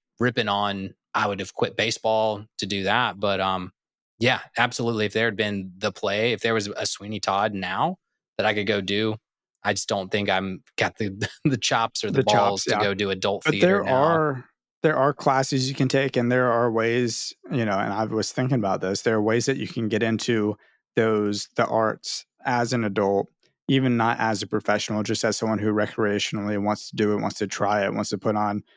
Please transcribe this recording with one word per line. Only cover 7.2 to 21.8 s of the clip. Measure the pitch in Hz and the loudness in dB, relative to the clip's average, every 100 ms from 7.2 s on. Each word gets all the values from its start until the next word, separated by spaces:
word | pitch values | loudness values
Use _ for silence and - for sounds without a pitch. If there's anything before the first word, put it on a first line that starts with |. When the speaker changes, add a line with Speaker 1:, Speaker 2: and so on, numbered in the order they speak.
| - 98 110 | 0 0 0
Speaker 1:
now | 98 92 95 151 185 _ _ _ - | -2 -4 -2 -2 -4 _ _ _ -2
that | 107 | 0
I | |
could | 107 101 | 0 0
go | 104 | -2
do, | 95 101 110 110 _ _ _ _ | 0 0 -2 -4 _ _ _ _
I | 101 | -4
just | 101 - | -2 -2
don't | 101 95 | -4 -2
think | 104 101 | -2 0
I'm | 95 95 92 - - | 0 -2 -6 -10 -4
got | 101 - | -2 -2
the, | 104 98 113 - | -6 -4 -8 -4
<laughs> | 151 | -2
the | 127 | 0
chops | - 123 113 - | 0 0 -2 -4
or | 143 | -2
the | 135 | 0
Speaker 2:
The | |
chops, | 127 123 | 4 4
Speaker 1:
balls | 101 98 - | 4 0 0
to | |
Speaker 2:
yeah. | 107 | 0
Speaker 1:
go | 104 | 0
do | 98 101 | 0 -2
adult | 95 101 98 | -2 -2 -2
Speaker 2:
But | 156 | -2
Speaker 1:
theater | - 175 | 2 4
Speaker 2:
there | 202 | 4
Speaker 1:
now. | 151 | 2
Speaker 2:
are, | 131 151 165 151 135 - _ _ _ | 4 4 4 0 -2 -10 _ _ _
there | 156 139 | 2 4
are | 135 | 2
classes | - - 135 135 135 131 | 2 2 4 2 0 0
you | 139 | 0
can | 135 | 2
take, | 135 135 127 | 2 2 0
and | 120 | 2
there | 127 123 | 4 4
are | 117 120 | 4 2
ways, | 113 113 120 120 113 - - 370 | 2 2 2 0 -2 -8 -12 -6
you | 143 110 | -2 0
know, | 98 | 0
and | 110 | 0
I | 101 110 | -2 -2
was | 110 - | -2 -2
thinking | - 127 131 | -2 0 0
about | 98 95 | 0 0
this, | 92 98 | -2 -2
there | 123 110 | 0 2
are | |
ways | 107 117 117 | 2 2 0
that | 135 | -2
you | - | -4
can | - 110 | -4 -2
get | 107 | 0
into | 113 113 - 113 104 104 _ _ _ - | 0 0 0 0 0 -4 _ _ _ 0
those, | 113 107 104 101 - - | 2 2 0 -2 -4 -2
the | - | 0
arts | 113 | 2